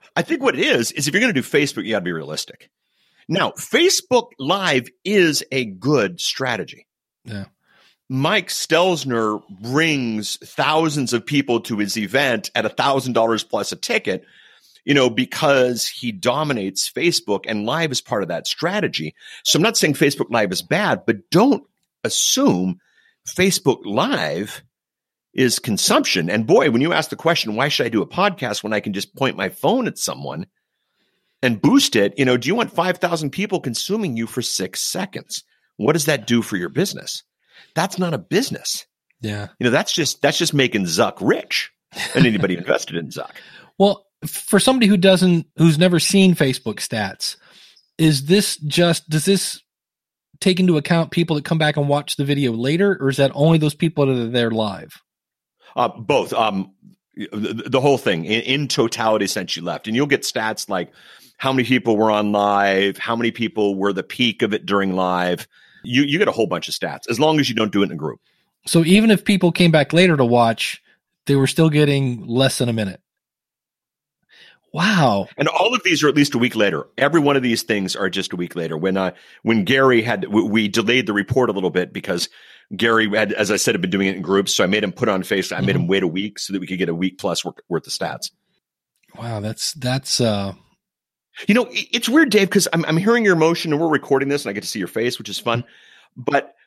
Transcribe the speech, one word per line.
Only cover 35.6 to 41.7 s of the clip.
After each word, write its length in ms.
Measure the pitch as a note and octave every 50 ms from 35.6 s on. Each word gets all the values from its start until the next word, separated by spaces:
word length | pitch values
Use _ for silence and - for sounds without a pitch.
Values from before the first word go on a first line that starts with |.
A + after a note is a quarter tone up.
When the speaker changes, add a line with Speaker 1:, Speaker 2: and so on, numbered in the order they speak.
| _ _ _ -
Speaker 1:
What 160 | G#2 B2 D3+
does 120 | E3 C#3+
that 220 | D#3 D3+ C3+ G#2+ -
do 140 | A#2+ A#2 G#2
for 120 | - G#2+ F#2
your 120 | F2 E2+
business? 540 | - C#3 F#3 G3 - - - - - - - _ _ _ _ _ _ - - _ -
That's 240 | - E3+ G3 - -
not 160 | F#3 F3 D#3
a 60 | A#2+
business. 680 | E2+ - D3 F#3+ C4+ - - - - - - - - _ _ _ _ _ _ _
Speaker 2:
Yeah. 260 | A#2 G#2+ G#2 G#2 G#2 G2 _ -
Speaker 1:
You 40 | A#2+
know, 80 | B2
that's 200 | A#2 D3+ - -
just, 300 | - - D#3 C3 - -
that's 160 | - C#3 D#3 -
just 160 | E3+ D#3+ -
making 300 | C#3+ C3 B2 - G#2+ F#2+
Zuck 340 | F2 D#2+ F#2 A#2 A2 - -
rich 520 | F#2 A2 - - - - - - - -